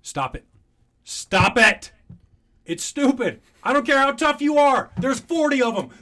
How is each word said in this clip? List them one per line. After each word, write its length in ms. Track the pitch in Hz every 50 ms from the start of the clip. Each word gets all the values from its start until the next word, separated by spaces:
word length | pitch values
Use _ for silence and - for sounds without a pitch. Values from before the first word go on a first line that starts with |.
Stop 340 | _ - - 143 135 123 -
it. 80 | - _ _ _ _ _ _ _ _ _ _ _ _ _
Stop 540 | - - - - _ - 190 185 196 190 240
it! 340 | 220 214 - - - - _ _ _ _ - - _ _ _ _ _ _ _ _ _
It's 180 | - 165 -
stupid. 580 | - - - 285 285 254 - - 240 180 113 - _ _ _ _
I 100 | - -
don't 140 | 269 285 -
care 120 | - 285 269
how 140 | 269 277
tough 300 | 277 277 320 302 294 294
you 160 | 294 294 302 294
are. 320 | 294 285 262 247 - - - -
There's 220 | 180 262 269 233
forty 420 | - - 339 330 302 294 285 269
of 140 | 247 233 220 202
em. 120 | 151 - - -